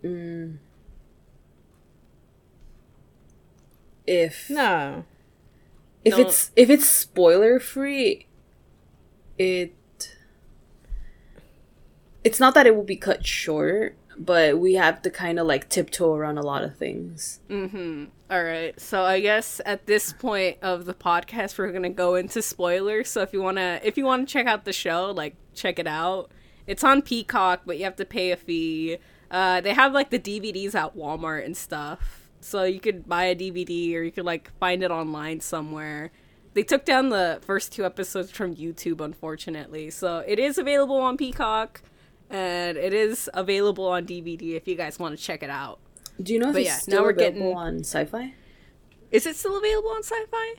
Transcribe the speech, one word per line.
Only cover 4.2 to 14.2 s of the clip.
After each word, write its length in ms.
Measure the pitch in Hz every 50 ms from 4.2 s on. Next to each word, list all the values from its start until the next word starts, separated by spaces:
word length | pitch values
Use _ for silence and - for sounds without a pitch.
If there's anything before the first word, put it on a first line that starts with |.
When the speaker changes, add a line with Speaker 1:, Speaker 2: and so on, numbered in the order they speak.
| 170 165 156 - - -
Speaker 2:
No. 540 | 277 302 269 220 185 160 143 139 143 160 165 - _ _ _ _ _ _ _ - _ _ _ _ - - _ _ _ _ -
Speaker 1:
if 100 | - -
Speaker 3:
Don't 120 | 190 254 190
Speaker 1:
it's, 240 | 185 - - - -
if 140 | - 247 233
it's 180 | 285 294 294 -
spoiler 680 | - - - - _ 185 180 170 170 185 208 226 240 254
free, 680 | - - - 269 269 277 285 277 254 - - - - _ _ _ _ _ _ _ _ _ _ _ _ _ _ _ _ _ _ _ _ - - -
it, 360 | 190 185 185 180 180 175 - _ _ _ _ _ - - - - - _ _ _ _ - - - - _ - - _ - - - - - - - - - - - - - - - - _ _ _ - - _ - _ _ - - -
it's 160 | 233 220 -
not 140 | 262 262 262
that 120 | 302 269 240
it 80 | 220
will 80 | 214 208
be 120 | 190 196
cut 300 | - - 202 - - -
short, 720 | - - - - - 156 151 151 156 180 208 220 - - - _ _ -
but 420 | -